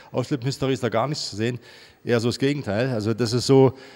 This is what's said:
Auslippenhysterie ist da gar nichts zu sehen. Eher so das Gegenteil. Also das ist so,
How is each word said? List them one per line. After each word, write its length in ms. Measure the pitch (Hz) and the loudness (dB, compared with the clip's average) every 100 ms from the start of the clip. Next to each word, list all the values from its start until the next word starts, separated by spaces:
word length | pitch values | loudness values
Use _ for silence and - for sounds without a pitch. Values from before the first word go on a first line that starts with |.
| - | -8
Auslippenhysterie 600 | 123 123 139 127 - 135 | -6 -4 -4 -4 -4 -2
ist 100 | 123 | -2
da 60 | 117 | 0
gar 180 | 110 135 | 0 -2
nichts 220 | 151 - | -4 -8
zu 60 | 101 | -4
sehen. 240 | 117 123 - - - _ | -4 -4 -12 -20 -20 _
Eher 160 | - 120 | -2 0
so 100 | 120 | 0
das 80 | 113 | 0
Gegenteil. 540 | 135 147 110 101 131 | -2 -2 -4 -2 -2
Also 220 | 117 107 | -2 -2
das 200 | 113 120 | -2 -2
ist 140 | 120 - | -2 4
so, 260 | 135 131 - - | 6 6 2 -18